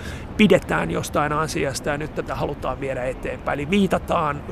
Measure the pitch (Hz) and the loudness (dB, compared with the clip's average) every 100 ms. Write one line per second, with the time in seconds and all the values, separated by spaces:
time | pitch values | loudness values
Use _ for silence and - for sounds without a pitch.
0 | - - - - 214 190 - 160 165 170 | -10 -10 -4 4 8 8 6 -2 0 -2
1 | - 170 147 147 151 156 143 127 156 143 | -2 0 2 0 0 0 -2 -2 -4 -4
2 | 151 - - 135 160 143 147 131 135 131 | -4 -6 -6 -4 -4 -4 -4 -4 -4 -4
3 | 131 123 143 127 143 139 147 202 190 - | -4 -4 -6 -6 -4 -4 2 4 4 2
4 | - 170 151 143 - | 0 0 0 -2 -6